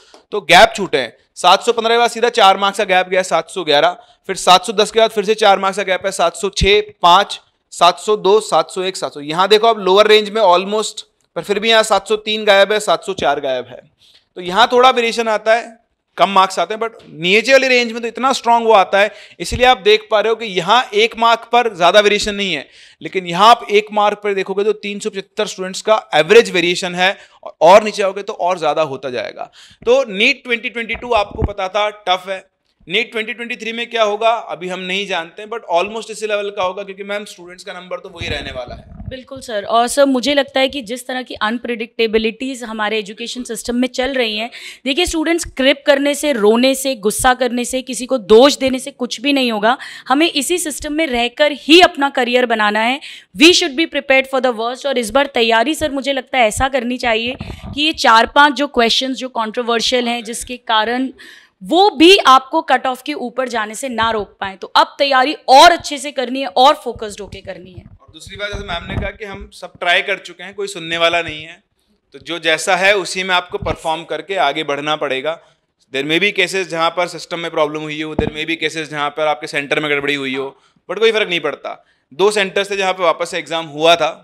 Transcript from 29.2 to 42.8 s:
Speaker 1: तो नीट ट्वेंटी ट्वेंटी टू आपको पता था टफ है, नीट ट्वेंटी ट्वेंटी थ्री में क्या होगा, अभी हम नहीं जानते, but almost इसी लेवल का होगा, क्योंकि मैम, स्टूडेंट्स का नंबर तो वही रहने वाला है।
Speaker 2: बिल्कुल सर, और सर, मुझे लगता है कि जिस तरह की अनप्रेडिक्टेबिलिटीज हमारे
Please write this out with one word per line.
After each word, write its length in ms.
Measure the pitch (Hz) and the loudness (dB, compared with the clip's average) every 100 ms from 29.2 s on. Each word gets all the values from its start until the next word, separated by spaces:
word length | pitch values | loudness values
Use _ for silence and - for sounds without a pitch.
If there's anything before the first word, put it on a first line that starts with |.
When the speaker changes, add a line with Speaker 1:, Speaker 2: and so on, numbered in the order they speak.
| 92 - 101 _ - _ 220 | -8 -12 -16 _ -20 _ 2
Speaker 1:
तो 280 | 262 240 | 2 2
नीट 300 | 190 240 277 | 0 0 0
ट्वेंटी 260 | 254 233 247 | -4 -6 -6
ट्वेंटी 260 | 233 226 226 | -8 -8 -8
टू 160 | 240 | -2
आपको 320 | 226 208 220 | -2 -2 -4
पता 240 | 202 202 190 | -6 -6 -4
था 200 | 208 208 | -2 -4
टफ 340 | 208 - 180 185 | -4 -2 -2 -4
है, 200 | 190 _ _ _ _ - | -12 _ _ _ _ -4
नीट 220 | 190 233 | -4 -2
ट्वेंटी 220 | 240 220 | -6 -8
ट्वेंटी 220 | 226 233 247 | -10 -12 -10
थ्री 160 | 220 | -10
में 180 | 226 233 | -10 -6
क्या 140 | 226 | -2
होगा, 260 | 214 208 226 | 0 2 0
अभी 380 | 226 - 156 180 | 0 -6 -10 -8
हम 120 | 185 | -8
नहीं 280 | 185 190 196 | -6 -6 -4
जानते, 380 | 180 165 170 214 | -6 -6 -14 -12
but 140 | 226 - 170 | -12 -2 0
almost 360 | 202 226 214 | 0 -6 -10
इसी 160 | 208 214 | -10 -4
लेवल 220 | 208 202 | -4 -4
का 140 | 202 | -4
होगा, 200 | 185 190 | -4 -4
क्योंकि 200 | 196 196 | -12 -12
मैम, 220 | 196 208 208 | -8 -10 -10
स्टूडेंट्स 380 | - 175 180 | -18 -20 -18
का 100 | 190 | -16
नंबर 260 | 180 180 175 | -14 -12 -12
तो 100 | 185 | -12
वही 180 | 175 160 | -12 -8
रहने 220 | 147 139 | -8 -10
वाला 240 | 131 123 - | -12 -12 -16
है। 240 | - - - | -18 -16 -14
Speaker 2:
बिल्कुल 320 | 254 247 269 | -14 -16 -16
सर, 220 | 254 208 | -8 -8
और 240 | 196 233 240 | -2 0 0
सर, 180 | 285 277 | 2 2
मुझे 280 | 254 233 | 2 0
लगता 260 | 285 277 277 | 0 0 -2
है 100 | 269 | -2
कि 120 | 285 | -4
जिस 260 | 208 247 - | -10 -12 -10
तरह 140 | 254 | -10
की 120 | 247 | -10
अनप्रेडिक्टेबिलिटीज 1300 | - 214 233 233 233 226 - 226 220 220 220 262 247 | -6 -6 -4 -6 -8 -8 -2 0 0 -2 -6 -10 -10
हमारे 360 | 233 220 | -10 -6